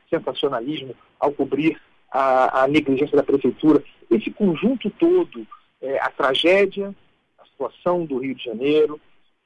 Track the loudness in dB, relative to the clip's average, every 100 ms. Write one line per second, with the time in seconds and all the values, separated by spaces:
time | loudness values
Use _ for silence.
0 | _ -6 -4 -4 -4 -4 -6 -10 -12 -18
1 | _ _ -4 -2 -4 -2 -2 -2 -8 _
2 | _ -2 2 2 2 2 2 2 0 0
3 | 2 0 2 0 0 0 4 4 0 _
4 | -2 -2 -2 -2 0 2 0 -2 -4 0
5 | 2 2 0 -6 -18 -20 _ _ -6 -4
6 | -4 -2 0 2 4 4 2 -2 -10 -12
7 | _ _ _ _ _ -10 -10 -6 -2 -2
8 | -2 -4 -6 -8 -10 -4 0 2 2 -2
9 | _ _ _ _